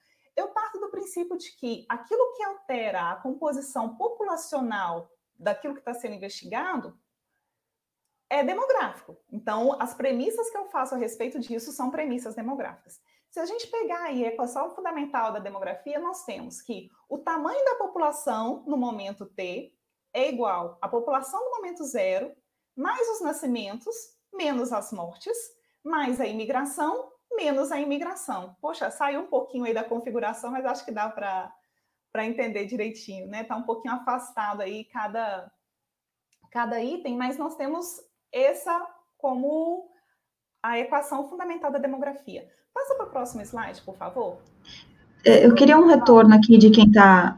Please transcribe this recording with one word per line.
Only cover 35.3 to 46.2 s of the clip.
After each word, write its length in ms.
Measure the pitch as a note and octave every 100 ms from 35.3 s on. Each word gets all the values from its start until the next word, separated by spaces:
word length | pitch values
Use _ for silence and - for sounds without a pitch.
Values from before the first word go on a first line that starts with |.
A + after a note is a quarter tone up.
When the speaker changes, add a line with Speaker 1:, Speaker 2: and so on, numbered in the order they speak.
| F#3 G3 _ _ _ _ _ _ _ _ _ _
Speaker 1:
cada 280 | A#3+ A3+ A#3
item, 360 | A#3+ F4 C4+ A#3+
mas 200 | B3+ C#4
nós 200 | D4+ -
temos 440 | C#4 E4 F4 - - _ _
essa 560 | A#3+ C4+ - F#4 E4+ F4 - _ _
como 720 | C#4 B3+ C#4 D#4 E4 F4+ F#4 _ _ _ _ _ _ _
a 160 | A3+ A#3
equação 500 | B3+ D4 C#4+ C#4 C#4+
fundamental 440 | F4+ F4+ E4+ C#4+
da 80 | C4+
demografia. 680 | C#4 C4 C#4 C#4 - F3+ - _ _
Passa 240 | C5 C5+ C5
pro 100 | -
próximo 340 | A#3 A#3+ A3
slide, 400 | G#3 A#3 G3+ -
por 120 | - F#3+
favor. 420 | F#3+ B3+ G3 F3 - _ - - - - - -
Speaker 2:
É, 220 | - A3 A#3+
eu 80 |
queria 240 | A#3 C#4+ D#4
um 80 | E4
retorno 480 | C#4+ - A3+